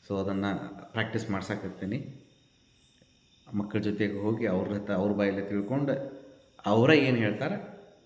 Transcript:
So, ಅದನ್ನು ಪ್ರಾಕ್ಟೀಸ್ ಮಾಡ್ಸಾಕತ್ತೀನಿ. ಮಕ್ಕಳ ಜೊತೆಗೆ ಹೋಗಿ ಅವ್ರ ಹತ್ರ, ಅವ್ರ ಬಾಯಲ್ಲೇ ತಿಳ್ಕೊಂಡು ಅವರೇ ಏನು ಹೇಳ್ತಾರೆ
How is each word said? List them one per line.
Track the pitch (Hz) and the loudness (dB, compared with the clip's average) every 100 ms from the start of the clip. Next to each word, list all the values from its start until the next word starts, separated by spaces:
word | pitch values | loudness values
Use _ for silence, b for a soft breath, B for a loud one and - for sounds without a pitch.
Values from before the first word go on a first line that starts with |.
| - | -4
So, | 98 | -4
ಅದನ್ನು | 95 98 101 95 - - - | -2 0 0 -2 -6 -12 -6
ಪ್ರಾಕ್ಟೀಸ್ | 110 110 110 - | -4 -2 -2 -2
ಮಾಡ್ಸಾಕತ್ತೀನಿ. | 95 92 104 92 - 95 123 - - - _ _ _ _ _ _ _ _ _ _ _ - | -4 -4 -6 -6 -8 -6 -6 -8 -16 -20 _ _ _ _ _ _ _ _ _ _ _ -6
ಮಕ್ಕಳ | 104 104 110 | -4 -2 -2
ಜೊತೆಗೆ | 107 98 104 | -2 0 -2
ಹೋಗಿ | 101 104 113 110 | 0 -2 0 0
ಅವ್ರ | 92 98 | 0 0
ಹತ್ರ, | 101 - | -4 0
ಅವ್ರ | 92 101 | 0 2
ಬಾಯಲ್ಲೇ | 104 101 98 | 2 2 0
ತಿಳ್ಕೊಂಡು | 101 101 101 135 143 - - - - - - - - | -2 -4 -2 0 0 -2 -4 -12 -20 -20 -20 -6 2
ಅವರೇ | 113 131 151 | 6 8 8
ಏನು | 131 120 | 6 4
ಹೇಳ್ತಾರೆ | 110 110 143 202 - - - - | 2 0 -2 -4 -8 -16 -20 -20